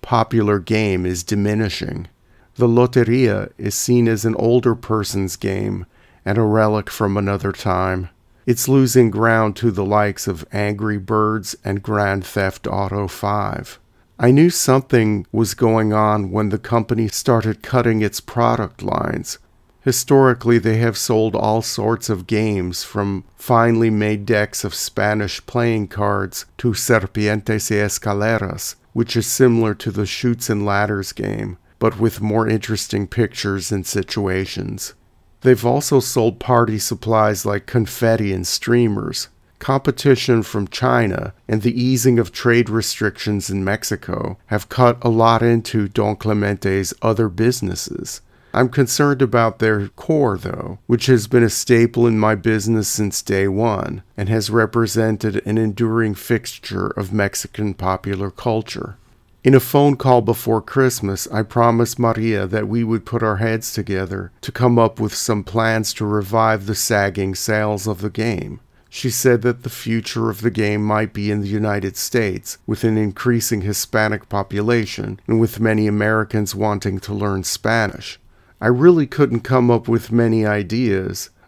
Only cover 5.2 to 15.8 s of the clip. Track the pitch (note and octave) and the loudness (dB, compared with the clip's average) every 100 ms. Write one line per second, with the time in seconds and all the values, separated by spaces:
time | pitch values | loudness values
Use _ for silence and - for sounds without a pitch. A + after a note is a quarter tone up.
5.2 | F#2+ - G2+ G2 G2+ G2 F2+ _ _ _ | -4 -4 -4 -4 -4 -6 -10 _ _ _
6.2 | F#2+ G#2 G#2+ A2 G#2+ G#2+ G2+ - G#2 G2+ | -2 0 2 4 4 2 -4 -2 0 0
7.2 | G2 G2+ G2+ F#2+ G#2 F#2 F#2 F#2 F2+ _ | 0 -2 -4 -4 -2 0 0 -2 -6 _
8.2 | _ _ - A#2+ - C3+ C3 B2+ A#2 G2 | _ _ -2 0 4 4 6 6 6 4
9.2 | A2+ A2+ A2 F#2+ A#2 G2 G2 G#2 G#2 F#2+ | 2 4 2 0 -2 0 0 2 2 -2
10.2 | - E2+ D#2 G2+ G#2 G2+ G#2+ G#2 F#2 A2 | -6 -6 -6 -4 -4 -2 -4 -4 -2 0
11.2 | G#2+ A2 F#2 - G2+ G2 G2+ G#2 G2+ G2 | 0 -2 -6 -10 -6 -6 -2 0 0 -2
12.2 | F#2+ G#2 F#2+ - G2+ G2 G2 G2+ G2 - | -4 -4 -4 -4 -6 -4 -2 -4 -6 -4
13.2 | G2+ G#2 G2+ - - - _ _ _ - | -2 -2 -2 -6 -12 -16 _ _ _ 0
14.2 | A#2+ C3+ E3+ - - C3+ B2+ B2 G#2+ G#2 | 4 6 6 4 2 2 2 2 2 0
15.2 | - G#2+ A2 - A#2 A2+ | -2 -2 -2 0 2 2